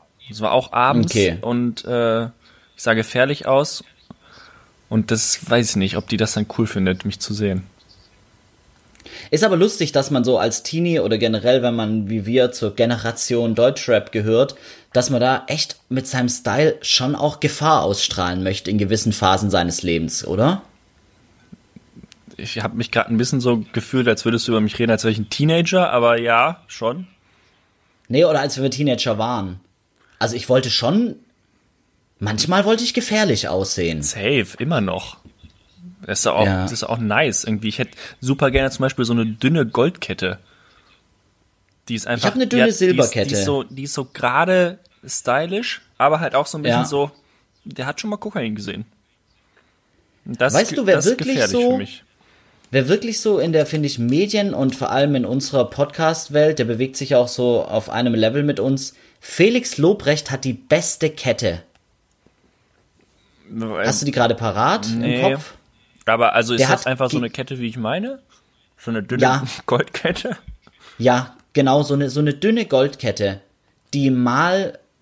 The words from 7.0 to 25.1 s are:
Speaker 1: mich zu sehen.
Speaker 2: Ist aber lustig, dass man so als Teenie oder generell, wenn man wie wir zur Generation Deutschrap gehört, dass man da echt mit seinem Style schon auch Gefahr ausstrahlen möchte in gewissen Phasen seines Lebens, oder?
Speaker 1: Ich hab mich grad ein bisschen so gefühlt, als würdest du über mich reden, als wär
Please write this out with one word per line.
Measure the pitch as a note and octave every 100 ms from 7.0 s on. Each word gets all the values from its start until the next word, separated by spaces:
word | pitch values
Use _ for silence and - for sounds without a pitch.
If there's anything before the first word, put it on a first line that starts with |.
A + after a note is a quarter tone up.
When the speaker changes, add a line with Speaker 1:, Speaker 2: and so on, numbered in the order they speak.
| G2+
Speaker 1:
mich | -
zu | -
sehen. | G#2 G#2 F#2 F#2 _ _ - _ _ _ _ _ _ _ _ _ _ - - -
Speaker 2:
Ist | D#3
aber | G#3+ E3+
lustig, | G#3+ - D3
dass | C#3 C3
man | C#3
so | A#2+ A#2+
als | A2 -
Teenie | - D#3+ F3 D#3+
oder | G2+ A2
generell, | A2+ A2 A#2+ C3
wenn | A#2+ A#2
man | G#2+ A2 G2+
wie | A2 G2
wir | B2+ B2
zur | - G#2+ -
Generation | A#2 A#2 A2+ - - A#2+ A#2
Deutschrap | A2 B2 C#3 - A2 -
gehört, | A2+ G#2+ A2+ C#3 - - - _
dass | B2 C3
man | B2
da | B2+ C3 -
echt | D3 - - -
mit | B2+ B2+
seinem | B2+ B2
Style | - - A#2 D#3 -
schon | - - C3 D3
auch | D3 C#3+
Gefahr | C#3+ - D#3 C#3+
ausstrahlen | E2+ G2+ - - F2 F2+
möchte | F#2+ G2 -
in | G#2
gewissen | G2 G#2+ A2+
Phasen | G2+ F#2+ F#2+ G2+
seines | F#2 F2 E2+
Lebens, | F2 E2 D#2+ - -
oder? | F#2 C3+ G3 - _ _ _ _ _ _ _ _ - _ - _ - - - - -
Speaker 1:
Ich | - A2+
hab | G#2+
mich | - A#2
grad | A2+ -
ein | A2+
bisschen | B2+ C3+
so | B2 A#2 -
gefühlt, | A#2 - C3 A#2+
als | G#2+ A#2
würdest | A2+ -
du |
über | A2
mich | G#2+ -
reden, | A#2
als | G#2+
wär | A2+